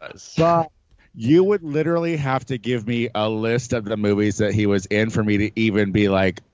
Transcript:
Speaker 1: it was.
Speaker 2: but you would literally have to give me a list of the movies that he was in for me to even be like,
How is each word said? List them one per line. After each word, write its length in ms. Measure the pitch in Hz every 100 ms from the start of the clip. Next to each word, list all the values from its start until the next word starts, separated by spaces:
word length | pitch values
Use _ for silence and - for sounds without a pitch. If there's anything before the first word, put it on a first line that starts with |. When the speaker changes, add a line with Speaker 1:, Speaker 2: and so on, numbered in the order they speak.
Speaker 1:
it 120 | -
was. 200 | - - -
Speaker 2:
but 340 | 165 170 160 _ _ _ _
you 300 | - 113 165
would 200 | 190 208
literally 540 | 165 147 160 170 170 165
have 280 | 139 131 -
to 120 | 127
give 280 | 107 123 107
me 220 | 120 120 107
a 140 | 110
list 440 | 110 113 120 127
of 120 | 120 104
the 100 | 107
movies 400 | 104 101 107 101
that 140 | 107
he 120 | 95 104
was 200 | 101 95
in 220 | 104 110
for 140 | 107
me 140 | 107 104
to 140 | 104 -
even 320 | 110 101 101
be 180 | 95 101
like, 320 | 95 95 87 _